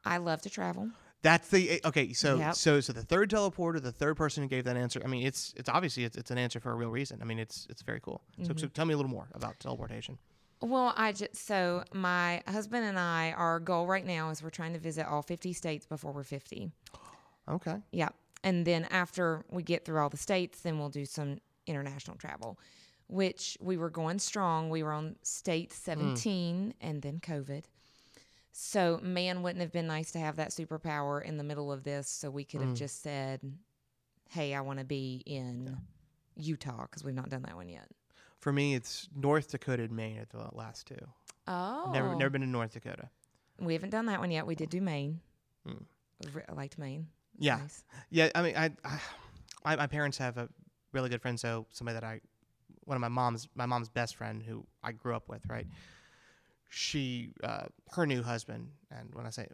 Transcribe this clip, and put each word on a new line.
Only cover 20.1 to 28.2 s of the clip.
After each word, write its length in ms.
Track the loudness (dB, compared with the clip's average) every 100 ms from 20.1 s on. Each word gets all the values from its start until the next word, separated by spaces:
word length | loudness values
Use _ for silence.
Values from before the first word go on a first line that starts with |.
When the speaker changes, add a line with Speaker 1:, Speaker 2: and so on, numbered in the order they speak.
| 0
Speaker 1:
states, 420 | 0 2 2 -4
then 160 | -2 -2
we'll 120 | -2
do 160 | -4 -6
some 340 | -4 -4 -4 -10 _ -6
international 520 | -4 -4 -8 -12 -12
travel, 420 | -10 -8 -8 -10 -18 -20 -20 _ -4
which 500 | 2 2 2 -6 -4
we 160 | -2 0
were 120 | 0
going 300 | 0 0 0
strong. 500 | 0 2 4 4 2
We 140 | 0
were 80 | 0
on 240 | 0 -4 -6
state 480 | -6 -2 0 0 0
Speaker 2:
Mm. 40 |
Speaker 1:
seventeen 1000 | -8 -4 2 2 2 0 2 0 0 -2 -4
and 200 | -4 -4
then 200 | -4 -6
covid. 420 | -4 -4 -4 -8 -10 _ _ _ _ -20